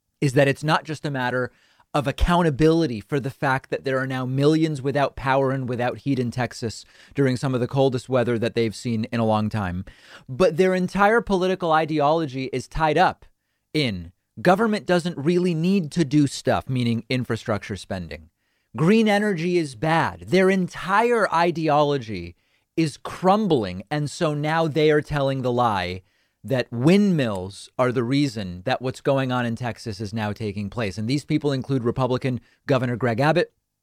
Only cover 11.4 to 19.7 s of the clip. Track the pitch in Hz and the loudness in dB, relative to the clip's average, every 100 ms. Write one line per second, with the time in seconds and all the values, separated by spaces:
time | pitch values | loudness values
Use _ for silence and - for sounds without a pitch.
11.4 | 185 185 170 156 160 151 143 165 156 131 | 0 0 2 2 2 2 2 2 0 -6
12.4 | 131 131 - 156 156 151 175 - - _ | -6 -6 -6 -2 0 4 2 0 -10 _
13.4 | _ _ _ 156 131 92 85 - _ - | _ _ _ -2 -2 -2 -8 -16 _ -2
14.4 | 175 185 226 208 127 175 175 151 143 180 | 2 4 2 0 0 0 0 -4 0 2
15.4 | 180 160 175 202 147 175 147 151 143 - | 2 0 2 0 0 -2 2 2 2 0
16.4 | - 101 - 131 120 113 - 127 123 113 | -2 0 0 -2 0 -2 -2 -4 -2 -4
17.4 | - 104 - 98 - 95 82 82 80 _ | -2 -4 -4 -10 -8 -10 -8 -12 -16 _
18.4 | _ _ _ 113 160 226 214 202 208 170 | _ _ _ 0 4 4 4 2 0 -2
19.4 | 175 175 151 | 0 0 -2